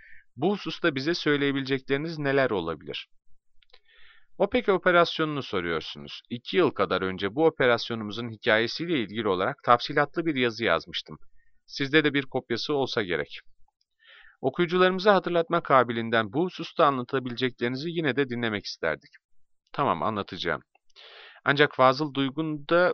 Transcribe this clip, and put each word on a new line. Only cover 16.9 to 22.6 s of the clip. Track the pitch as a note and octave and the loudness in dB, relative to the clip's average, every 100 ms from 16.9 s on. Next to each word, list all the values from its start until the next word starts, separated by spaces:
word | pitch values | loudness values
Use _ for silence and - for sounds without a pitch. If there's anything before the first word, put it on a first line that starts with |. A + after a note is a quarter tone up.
| C3 B2 C3+ B2+ A#2+ B2+ - A#2+ C3 D#3+ | 2 -2 -4 -4 -4 -4 -2 -4 -4 -6
yine | E3+ D3+ B2 | -4 -2 0
de | C3+ | -2
dinlemek | A#2+ A#2 G#2 - | -2 -2 -4 -6
isterdik. | - E2 D2 - _ _ - - _ _ | -6 -4 -4 -8 _ _ -20 -20 _ _
Tamam, | - C3+ E2+ | -2 0 0
anlatacağım. | F2 G#2 G2 F#2 F2 D2 - _ _ - - - - - - | 0 -2 -6 -6 -4 -4 -8 _ _ -20 -20 -20 -20 -6 -2
Ancak | C#3 D3 - | 2 2 6
Fazıl | C3 C3 D#3 | 4 4 -2
Duygun'da | C3+ C#3 C3+ D#3+ D3+ | -2 -4 -4 -6 -6